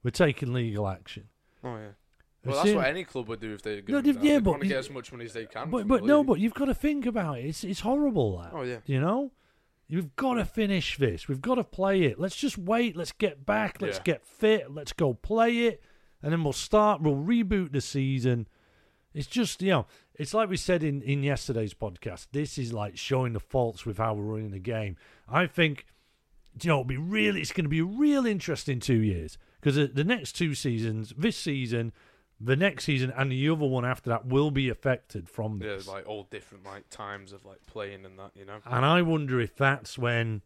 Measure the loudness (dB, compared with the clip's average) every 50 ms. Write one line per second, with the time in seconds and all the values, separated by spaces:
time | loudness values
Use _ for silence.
0 | -2 -4 2 4 4 4 4 0 -4 -2 -2 -2 -2 -2 -2 -2 -2 -2 -4 -6
1 | -12 -18 -18 -18 -18 -20 _ _ _ _ _ _ -12 -10 -10 -10 -14 -16 -20 _
2 | _ _ _ _ _ _ _ _ _ -4 0 2 4 4 4 4 2 0 0 -2
3 | -8 -6 -6 -6 -6 -6 -6 -6 -6 -8 -8 -6 -6 -6 -6 -6 -4 -2 0 2
4 | 4 4 2 4 4 4 4 6 4 4 2 2 0 0 0 -2 -4 -4 -10 -12
5 | -12 -12 -14 -12 -12 -10 -8 -10 -10 -8 -8 -8 -6 -2 -2 -2 2 2 2 4
6 | 6 6 6 6 6 4 2 2 2 0 0 0 -2 -2 0 0 0 0 0 0
7 | -2 -2 -2 -2 -2 -2 -4 -4 -6 -6 -8 -6 -6 -6 -6 -4 0 0 0 2
8 | 2 2 2 2 2 2 0 -4 -8 -10 -10 -6 -6 -6 -6 -8 -4 -2 0 2
9 | 2 2 0 0 -2 -6 _ _ _ _ _ _ _ _ _ _ _ _ -4 -4
10 | -4 -4 _ -2 -2 0 0 0 -2 -2 0 0 0 2 2 0 0 -2 0 0
11 | 0 0 0 -2 -4 -4 -4 -4 0 0 0 0 0 -4 -4 -2 0 2 4 4
12 | 4 2 2 0 -4 -6 -4 -2 -4 -4 -2 -4 -2 0 0 2 0 0 -2 -4
13 | -8 -8 -4 _ -2 -2 -2 -4 -2 -2 0 0 0 -2 -4 -4 -4 -4 -4 -2
14 | 0 0 -2 -2 _ -20 -6 0 4 4 4 4 2 -6 -10 -10 -10 -10 -2 0
15 | 2 2 2 -2 -4 -2 2 4 4 4 4 4 2 2 0 -2 -14 _ -20 _
16 | _ _ _ _ -2 0 0 2 2 0 0 -2 -2 4 6 6 8 6 4 4
17 | 4 2 2 2 2 2 4 4 4 2 2 0 0 0 -2 -2 -4 -2 -2 0
18 | 0 2 0 2 2 2 2 2 0 -6 _ _ _ _ _ _ _ _ _ _
19 | _ _ _ -8 -8 -2 0 0 0 0 -2 -2 2 4 4 4 2 -2 -12 -20
20 | _ _ _ -10 -8 -2 0 0 0 2 0 -2 0 2 2 2 2 0 -2 -2
21 | -2 -2 0 0 2 0 0 -2 -2 -4 -2 -2 -2 -4 -4 _ -8 -8 -8 -8
22 | -10 -10 -10 -10 -16 _ -4 -4 -4 -4 -4 -6 -6 -4 -4 -4 -6 -6 -6 -10
23 | -4 -2 0 0 0 0 -2 -4 -6 _ 0 0 0 0 -2 -6 -8 -8 -2 -2
24 | 0 0 0 -2 -4 -4 -4 -6 -6 -6 -8 -8 -6 -4 -4 -2 -4 -4 -6 -10
25 | -16 -20 -20 -20 _ -2 0 0 0 0 2 2 2 2 2 -4 -12 _ _ _
26 | _ _ _ _ _ _ _ -20 _ _ _ -4 0 2 2 2 2 0 -4 -4
27 | -2 -2 0 2 2 2 2 0 -4 -4 -2 -2 0 2 2 2 0 0 0 2
28 | 4 4 4 4 4 2 0 0 -2 -4 -4 -4 -2 -4 -4 -2 2 4 4 6
29 | 6 4 0 -2 -6 -10 -12 -16 -20 _ _ _ 0 2 4 4 2 2 2 0
30 | 2 2 0 0 -2 -10 -2 -2 0 0 0 0 -2 -2 0 0 0 -2 -2 -4
31 | -6 -8 -6 -2 -2 -2 -2 -2 -4 -4 -2 -2 -2 -2 -2 -2 -2 -4 -8 _
32 | _ _ _ _ _ _ _ _ 0 2 2 4 4 0 0 -2 -2 0 0 0
33 | 0 -2 -2 -2 -2 -2 0 0 2 0 2 2 0 0 0 0 0 -2 -4 -4
34 | _ -2 -2 -2 -2 2 2 4 4 4 2 0 0 0 -2 -2 0 0 0 0
35 | _ _ -12 -12 -12 -10 -8 -6 -4 -4 -4 -4 -6 -6 -6 -8 -8 -10 -12 -12
36 | -10 -10 -10 -10 -10 _ -14 -16 -16 -16 -20 -20 -18 -16 -18 -18 -18 _ -14 -12
37 | -10 -10 -10 -12 -14 -18 -20 -20 _ -20 -20 -20 _ -16 -10 -10 -10 -10 -10 -14
38 | -18 -18 -18 -18 -18 -18 _ -20 -18 -16 -16 -16 _ -4 -2 2 4 4 6 6
39 | 4 4 2 0 0 0 0 0 0 0 _ 2 2 2 2 0 -4 -12 -6 -2
40 | 0 0 2 2 0 0 -2 -6 -8